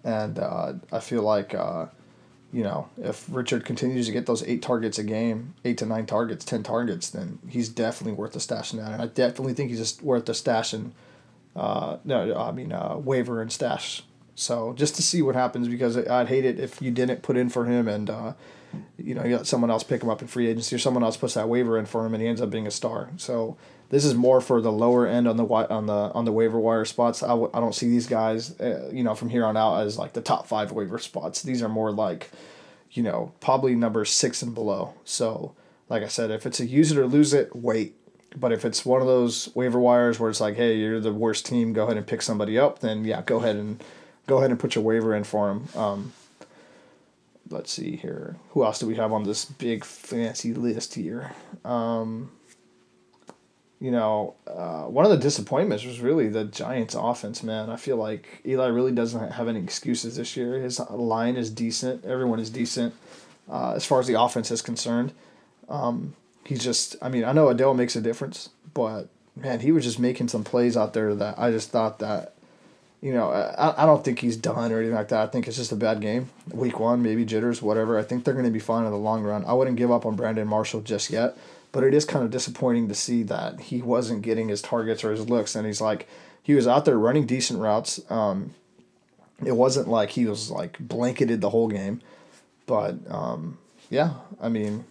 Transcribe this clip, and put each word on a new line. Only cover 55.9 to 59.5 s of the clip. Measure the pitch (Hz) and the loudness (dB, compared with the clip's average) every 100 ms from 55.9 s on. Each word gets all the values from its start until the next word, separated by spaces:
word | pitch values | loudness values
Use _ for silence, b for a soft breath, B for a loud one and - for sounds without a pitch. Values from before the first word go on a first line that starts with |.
| 120 | -4
really | 120 160 110 | 0 2 2
the | 110 | 0
Giants' | 107 - 117 127 110 | -4 -6 -6 -4 -4
offense, | - 113 120 104 117 | -2 -2 -2 -6 -8
man. | 113 110 110 | -6 -6 -6
I | 117 | -8
feel | - 120 | -2 -2
like | 107 107 - - | -2 -6 -10 -12
Eli | - 131 127 | -2 0 2
really | 117 131 | 2 2
doesn't | 120 117 117 113 | 2 0 -2 -6
have | - | -4
any | 117 | -4